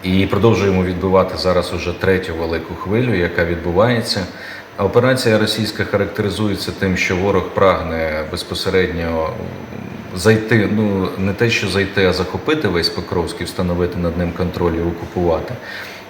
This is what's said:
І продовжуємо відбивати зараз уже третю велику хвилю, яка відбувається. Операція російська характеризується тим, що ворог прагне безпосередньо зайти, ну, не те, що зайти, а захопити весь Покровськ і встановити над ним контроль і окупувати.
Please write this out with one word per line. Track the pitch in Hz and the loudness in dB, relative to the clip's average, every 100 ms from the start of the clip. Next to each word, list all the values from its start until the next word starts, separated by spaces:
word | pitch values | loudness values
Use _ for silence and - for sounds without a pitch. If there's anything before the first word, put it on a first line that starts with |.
І | 92 95 98 | 2 2 2
продовжуємо | 104 117 101 98 92 | 4 4 4 4 2
відбивати | 90 87 95 92 90 - | 0 0 2 4 2 0
зараз | 92 90 85 | 0 2 0
уже | 87 87 | -4 -4
третю | 87 95 92 - 82 | -2 2 2 0 -4
велику | 82 82 80 87 | -2 -4 -6 -8
хвилю, | - 107 127 101 | -2 0 2 2
яка | 87 - 82 | 0 0 -2
відбувається. | 85 82 85 117 117 104 104 90 - - - - - | -2 -2 2 4 2 0 -4 -4 -10 -14 -16 -16 -4
Операція | 98 120 127 131 120 107 | 2 4 4 2 4 4
російська | 107 - 107 - | 2 0 -4 -2
характеризується | 98 101 98 - 104 90 107 95 - | 0 2 2 0 -2 0 -2 -2 -4
тим, | 90 98 90 | -2 0 0
що | - 92 | 0 2
ворог | 101 92 | 2 2
прагне | 82 - 95 85 82 82 80 78 76 | 0 2 4 2 0 -2 -2 -4 -4
безпосередньо | 87 - 90 - 92 90 82 85 82 78 - 90 - - - - - - 92 | -6 -6 -4 0 2 2 -2 -2 -2 -4 -6 -10 -10 -12 -12 -12 -12 -10 0
зайти, | 110 110 - 117 101 | 4 4 4 2 4
ну, | 104 107 98 92 - | 2 2 2 -2 0
не | 95 | -2
те, | 95 117 | 2 2
що | 107 104 | 2 0
зайти, | 95 95 - 92 | 0 0 2 2
а | |
захопити | 85 90 95 - 151 104 | 2 -2 -4 -2 0 2
весь | 87 80 | 2 0
Покровськ | - - 90 82 - | -2 -4 -2 -2 -4
і | |
встановити | 87 - 90 87 87 90 | -8 -2 -2 0 0 0
над | 87 82 | -2 0
ним | 87 | -2
контроль | 85 87 - 87 | -2 -4 0 0
і | 82 | 0
окупувати. | 85 85 - - 85 80 - 127 - - - - | -2 -4 -6 -2 0 0 -2 -10 -10 -12 -12 -14